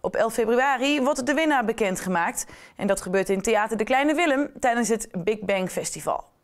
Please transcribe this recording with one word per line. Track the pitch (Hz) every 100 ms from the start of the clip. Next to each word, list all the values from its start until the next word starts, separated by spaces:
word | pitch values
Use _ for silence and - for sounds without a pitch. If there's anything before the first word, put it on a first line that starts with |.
Op | 185 -
elf | 226
februari | 226 220 240 269 262 269 294
wordt | 262 302 247
de |
winnaar | 285 320 277
bekendgemaakt. | 220 220 202 185 185 180 175 - - - - -
En | 196
dat | 196
gebeurt | - 190 185
in | 196
Theater | 208 214 214 220
De |
Kleine | 220 262 294
Willem | 311 339 269 285 -
tijdens | 254 233 214
het | 220 - 190
Big | 175 214
Bang | 196 196 185
Festival. | - 156 - 147 - - _